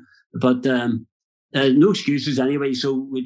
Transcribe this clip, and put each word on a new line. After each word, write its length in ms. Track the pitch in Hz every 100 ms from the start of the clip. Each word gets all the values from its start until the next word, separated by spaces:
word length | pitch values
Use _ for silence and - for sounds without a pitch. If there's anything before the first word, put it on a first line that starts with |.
| - _ _
But, 320 | - 127 127 131
um, 400 | 127 120 117 113 _ _ _ _
uh, 140 | 143 139
no 220 | 131 180
excuses 480 | 196 - 143 131 131
anyway. 360 | 131 143 139
So 180 | 123 139
we, 280 | 131 135 131